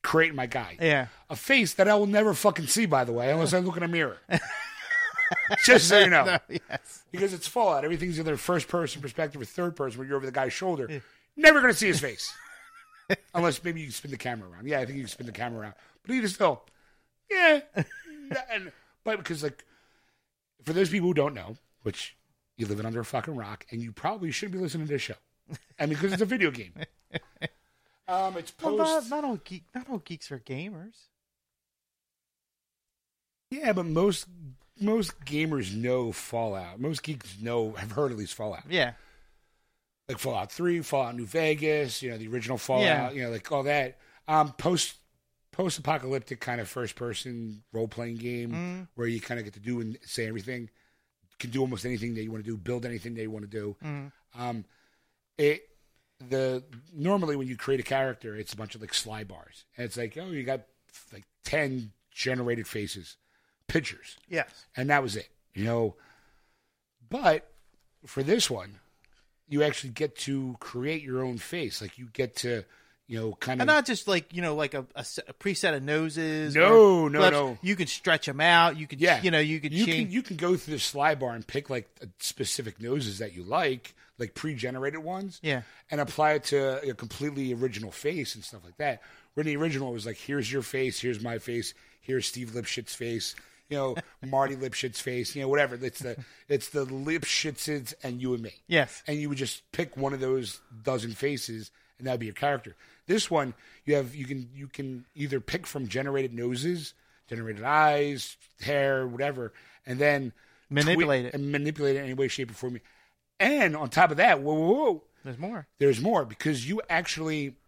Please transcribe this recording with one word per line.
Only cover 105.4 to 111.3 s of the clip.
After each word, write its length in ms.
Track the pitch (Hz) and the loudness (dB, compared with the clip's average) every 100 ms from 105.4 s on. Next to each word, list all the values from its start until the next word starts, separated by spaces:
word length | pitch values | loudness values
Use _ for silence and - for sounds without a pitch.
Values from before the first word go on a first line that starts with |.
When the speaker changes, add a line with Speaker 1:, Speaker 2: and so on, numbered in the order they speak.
Speaker 1:
pick 260 | - - - | -2 -6 -4
from 220 | 143 117 | -6 -4
generated 440 | 117 139 139 131 | -4 0 -2 -2
noses, 600 | 117 120 123 160 175 147 _ _ _ _ | -2 -4 -2 -2 -4 -6 _ _ _ _
generated 340 | 117 113 104 | -8 -6 -4
eyes, 720 | 120 151 151 147 143 135 - - _ _ | 2 6 6 6 0 -2 -8 -14 _ _
hair, 460 | - 143 139 135 127 | -2 2 2 0 -2
whatever, 460 | 120 143 131 113 - - - - | -2 -2 -2 -8 -10 -20 -20 -8
and 120 | 127 | 2
then 340 | 147 143 127 - _ _ _ | 4 4 -2 -10 _ _ _
Speaker 2:
Manipulate 520 | 143 151 175 156 131 | 2 4 6 6 4
Speaker 1:
twi- 60 | |
Speaker 2:
it. 60 | 123 | 0